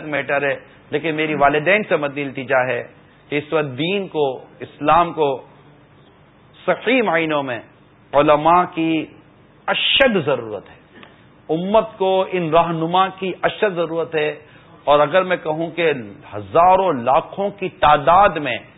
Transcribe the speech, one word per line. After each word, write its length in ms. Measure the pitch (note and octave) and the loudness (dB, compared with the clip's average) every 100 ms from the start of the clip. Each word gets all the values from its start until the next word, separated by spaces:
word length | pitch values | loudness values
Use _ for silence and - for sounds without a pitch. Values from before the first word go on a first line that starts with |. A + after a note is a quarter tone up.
میٹر 380 | D3+ C#3 C3 C#3+ | 0 -6 -2 -2
ہے، 120 | C#3+ C3 - - _ | -2 -4 -10 -20 _
لیکن 260 | D3 D#3+ D#3 | -4 -4 -4
میری 180 | D#3 | -4
والدین 480 | D3 C#3+ D3+ D3+ G#3 - | 2 2 2 2 0 0
سے 60 | E3 | -2
مدنی 280 | C#3+ C3+ | -2 -6
التجا 440 | C#3 B2 B2 C3+ B2+ | -8 -10 -2 0 0
ہے 160 | A#2+ A2+ - _ _ _ | -4 -8 -18 _ _ _
کہ 60 | C#3+ | -8
اس 180 | D3 | -2
وقت 240 | D#3 D3 B2 | -4 -4 -6
دین 300 | E3 G3+ F#3 | -4 -4 -6
کو، 380 | D#3+ C#3 B2 - - | -4 -4 -4 -14 -18
اسلام 540 | A#2 - D3 D#3+ E3+ | -20 -4 2 2 2
کو 280 | D3+ C#3+ A#2+ - - _ _ _ _ _ _ _ _ _ - - | 0 -2 -2 -10 -20 _ _ _ _ _ _ _ _ _ -8 -4
صحیح 360 | E3 G#3+ B3+ | -2 0 0
معنوں 420 | G3+ E3 D#3+ D3 | 2 0 0 -2
میں 160 | C3+ A2+ - _ _ _ _ | -4 -8 -12 _ _ _ _
علماء 500 | C#3 D3+ D3 D#3 F3 F3 | 2 4 4 4 2 2
کی 320 | - D#3+ D#3+ - - _ _ _ _ - | -2 -2 -2 -6 -14 _ _ _ _ -6
اشد 580 | G3 - - C4+ G3 C#3+ | -4 0 2 2 2 0
ضرورت 440 | B2+ A2+ G2 - | -2 -4 -12 -14
ہے، 100 | - _ - - _ _ _ - | -20 _ -20 -20 _ _ _ -6
امت 440 | D#3+ F#3+ A3 A3 - | -6 0 0 0 -4
کو 280 | F#3+ F#3+ F#3+ | 0 0 0
ان 180 | F#3 D#3+ | -4 0
رہنما 580 | E3 E3 D#3+ E3 F3+ F#3+ | 2 2 -2 -2 0 0
کی 260 | F#3 F#3+ - | -4 -8 -4
اشد 340 | E3+ - G#3+ F3 | -4 -2 -2 -2
ضرورت 400 | E3 E3 D#3 D#3+ | -4 -4 -4 -4
ہے، 200 | D3+ D3 - - - - | -4 -6 -18 -20 -20 -6
اور 160 | - D3 | 2 4
اگر 240 | D3 F#3 | 4 2
میں 140 | F#3 F3 | 2 -2
کہوں 320 | D#3+ D#3 E3 | -4 -6 -6
کہ 220 | E3 D#3+ C#3 G#2 G2 - | -2 -2 -2 -8 -18 -14
ہزاروں 600 | G#2+ F#2+ D3+ F3+ F#3 F#3 | -14 -2 4 6 6 4
لاکھوں 560 | C3+ A#2+ D3+ - - G3+ | 0 2 0 0 -6 -6
کی 200 | G3+ F3+ | -6 -10
تعداد 600 | - D3+ D3 C#3+ F3+ G3+ | 0 4 4 6 6 4
میں 280 | D#3+ C#3 A2 - | 2 -4 -6 -10